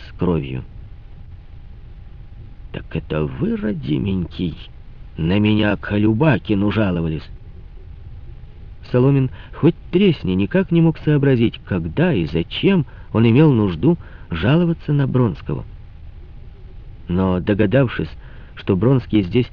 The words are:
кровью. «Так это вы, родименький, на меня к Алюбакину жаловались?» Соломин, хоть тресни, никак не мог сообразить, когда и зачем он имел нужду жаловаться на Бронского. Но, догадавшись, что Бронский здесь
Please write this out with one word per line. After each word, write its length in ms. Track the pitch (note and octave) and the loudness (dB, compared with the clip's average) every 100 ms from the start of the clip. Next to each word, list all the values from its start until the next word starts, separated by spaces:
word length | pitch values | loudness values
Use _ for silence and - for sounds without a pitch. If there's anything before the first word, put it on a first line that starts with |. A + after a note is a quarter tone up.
| - - | -8 -2
кровью. 460 | F2+ E2 C2+ C2 - - - - - - - - - - - - - - - - - - - - - | 0 2 0 -6 -8 -14 -16 -16 -16 -16 -16 -16 -16 -16 -16 -16 -16 -16 -16 -16 -16 -16 -16 -16 -12
«Так 240 | - - - | -12 -8 -8
это 280 | - D2+ | -4 -2
вы, 320 | C#3 B2+ F#3 A3+ | -2 -2 -2 -2
родименький, 1000 | G#3+ F#3 B2+ D3 G#2+ F#2+ E2+ - F2 D2 - - - - - - | -4 -4 -2 -2 0 -2 -4 -4 -6 -6 -12 -18 -18 -16 -14 -4
на 200 | E2 G2+ | 0 2
меня 380 | G#2 G#2+ G#2 G2 | 4 4 2 0
к 160 | - | 0
Алюбакину 800 | G#2 G#2+ A2 D#3+ A2+ - G2+ G#2 | 2 2 4 4 2 2 0 2
жаловались?» 580 | G2 G2+ F2 E2 D#2 - - - - - - - - - - - - - - - - - | 2 2 0 -2 -4 -8 -14 -16 -16 -16 -16 -16 -16 -16 -14 -14 -16 -16 -16 -16 -16 -2
Соломин, 380 | B2 C3 C#3 C3 - - | 4 4 4 2 -2 -16
хоть 200 | - D#3 - - | 0 2 2 0
тресни, 420 | F3 G3+ D3+ F#2 | 4 4 4 0
никак 380 | F#2 F#3+ F#3 F#3+ | 0 2 2 2
не 100 | E3+ | 4
мог 180 | E3 D#3 | 4 4
сообразить, 600 | - D3+ C#3+ B2+ A#2 - | 2 4 4 4 4 0
когда 480 | - F#2+ E2 E2+ F3+ | -4 -4 -2 0 2
и 140 | A#2+ E2 | 2 0
зачем 600 | D#2+ E2+ - A3+ G3 - - - | 0 -2 0 2 2 0 -6 -4
он 160 | G#2 A#2 | 4 6
имел 240 | A#2 D#3 | 8 6
нужду 460 | A#2+ G#2 D#2+ A#2+ F3 - - - | 6 2 2 2 2 -2 -16 -8
жаловаться 640 | E2+ G2+ D#3 F3 E3 - | -2 2 4 4 0 0
на 140 | D3 C3 | 2 2
Бронского. 580 | B2+ A#2+ - - - - - - - - - - - - - - - - - - | 2 2 0 -6 -8 -8 -14 -18 -18 -16 -16 -16 -16 -16 -18 -16 -16 -16 -12 -2
Но, 320 | F2 F#2+ F2+ | 2 2 2
догадавшись, 720 | F2 G2+ G#2+ A#2+ B2+ - E2 - - - - | 2 2 4 4 2 0 -6 -8 -16 -18 -18
что 220 | - - F#2+ | -8 0 2
Бронский 460 | A2+ C3+ - G#2+ | 4 4 4 2
здесь 240 | F2+ A2+ A#2+ | 2 2 0